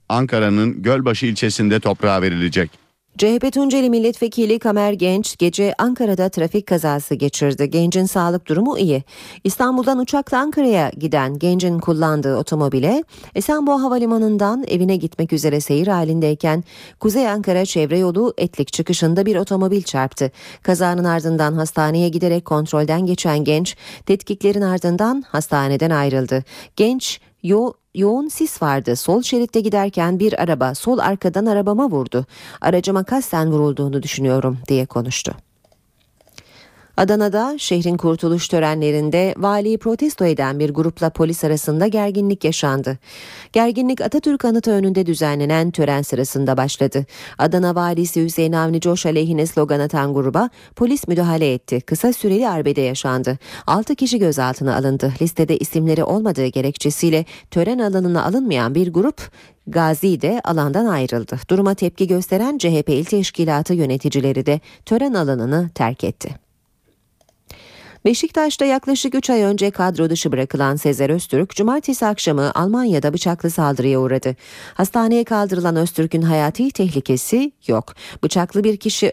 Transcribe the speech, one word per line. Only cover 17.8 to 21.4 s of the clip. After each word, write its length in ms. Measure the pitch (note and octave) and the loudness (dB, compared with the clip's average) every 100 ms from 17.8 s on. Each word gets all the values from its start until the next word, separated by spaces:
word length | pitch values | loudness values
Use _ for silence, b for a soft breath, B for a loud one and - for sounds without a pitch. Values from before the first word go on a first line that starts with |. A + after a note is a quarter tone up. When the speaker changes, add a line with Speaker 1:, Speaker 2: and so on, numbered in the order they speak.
| D3 F3 | 0 2
Speaker 2:
Yolu 360 | F#3 F3 A#3+ - | 2 2 0 0
Etlik 340 | F3 - - | -4 -4 -4
çıkışında 540 | - E3 F3+ D#3+ E3+ G3+ | -4 -2 0 2 2 2
bir 100 | F#3+ | 0
otomobil 460 | G3 G3 F#3+ G3+ | 0 0 2 0
çarptı. 480 | F3+ C3+ C3 - C3+ B B B | -2 -2 -2 -2 -4 B B B
Kazanın 420 | - F3 F3+ F3 | -2 0 2 0
ardından 480 | F3 E3 D#3+ D#3+ | 0 0 0 0